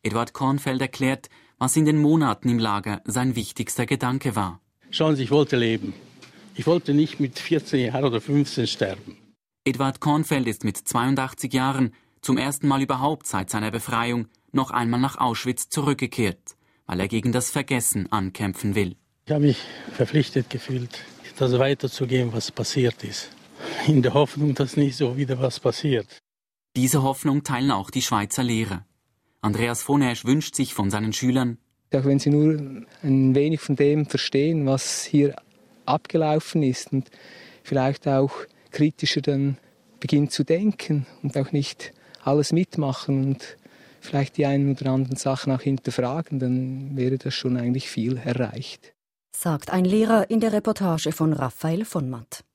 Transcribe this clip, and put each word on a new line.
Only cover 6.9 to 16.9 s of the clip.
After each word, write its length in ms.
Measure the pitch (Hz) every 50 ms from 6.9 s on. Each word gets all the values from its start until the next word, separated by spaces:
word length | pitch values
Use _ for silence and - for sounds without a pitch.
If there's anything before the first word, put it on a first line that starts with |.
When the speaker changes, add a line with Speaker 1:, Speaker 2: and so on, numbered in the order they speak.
| 143
Speaker 2:
nicht 260 | 147 156 147 - -
mit 200 | 147 127 - -
vierzehn 460 | - - 165 151 - - - 135 123
Jahren 180 | 113 127 135 139
oder 180 | 135 117 110
fünfzehn 460 | - - 143 147 139 143 - 135 117
sterben. 500 | 107 - - 107 95 90 - - - - _ _ _ _ _ _ _ _ _ _
Speaker 1:
Eduard 380 | 135 127 127 139 135 131 -
Kornfeld 460 | - 151 147 151 156 - 160 135 127
ist 160 | 117 104 - -
mit 140 | 107 95
zweiundachtzig 760 | - _ - - 117 120 131 139 135 131 131 - - - 123 127
Jahren 400 | 131 131 135 131 131 131 110 - _ _ _ _ _
zum 160 | - - 131
ersten 300 | 123 127 139 139 - -
Mal 140 | 143 135 135
überhaupt 440 | 139 - 139 127 135 147 156 147 -
seit 240 | - - 95 95 -
seiner 220 | - 107 107 107
Befreiung 560 | 101 113 - - 120 113 117 120 120 120 110 - _ _ _ _
noch 180 | - 135 131 -
einmal 300 | - 120 120 117 120 123
nach 180 | 131 135 -
Auschwitz 520 | - 131 123 113 - - 127 123 - - _
zurückgekehrt, 840 | - 156 139 147 139 - 131 113 - - 113 98 82 _ _ - - _ _ _ _ _ _
weil 140 | -